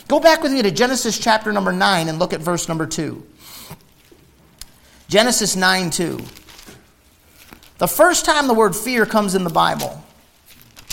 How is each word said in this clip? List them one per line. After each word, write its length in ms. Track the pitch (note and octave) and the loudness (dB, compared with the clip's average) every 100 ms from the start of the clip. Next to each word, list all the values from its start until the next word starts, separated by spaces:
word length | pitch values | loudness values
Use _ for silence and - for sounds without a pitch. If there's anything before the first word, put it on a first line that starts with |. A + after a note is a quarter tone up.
| - | -2
Go 140 | D4 | 4
back 240 | D#4+ D#4 | 4 4
with 80 | D4+ | 2
me 100 | C4+ | 0
to 80 | G3+ | 0
Genesis 480 | E3 B3 B3+ A#3 - | 2 0 0 -2 -4
chapter 320 | A#3 A3 G#3+ | 0 0 0
number 200 | G3+ F#3 | -2 -2
nine 360 | F3+ G3+ F3+ D#3+ | 0 2 2 0
and 120 | D#3 | -2
look 120 | F3+ | -2
at 80 | F#3 | -2
verse 280 | D#3+ F3 - | -4 -4 -4
number 180 | D#3+ D#3+ | -4 -4
two. 400 | - D3 A2+ - _ - - - - _ _ _ _ _ _ _ _ - _ _ - - | -4 -8 -8 -16 _ -20 -20 -20 -20 _ _ _ _ _ _ _ _ -20 _ _ -20 -2
Genesis 480 | G3 B3 A#3 G3+ F#3 | 2 2 0 -2 0
nine 340 | F#3 F#3 F3 | 0 0 -2
two. 300 | - E3 B2 A#2+ - - - - - _ _ _ _ _ _ - - - - | -2 -4 -6 -12 -18 -20 -20 -20 -20 _ _ _ _ _ _ -20 -20 -20 -6
The 100 | F3+ | -4
first 360 | - E4+ E4 | 4 4 4
time 220 | - D4+ C#4 | 0 0 2
the 80 | |
word 220 | A3+ G#3+ E3 | 2 2 0
fear 300 | B3 B3 G#3+ | -2 0 2
comes 280 | A3 G3+ | 2 0
in 80 | F#3 | 0
the 80 | F3+ | -2
Bible. 540 | D#3+ E3 D3+ C3 C#3+ - _ _ _ _ - - - - | 0 0 -2 -6 -10 -20 _ _ _ _ -20 -20 -20 -16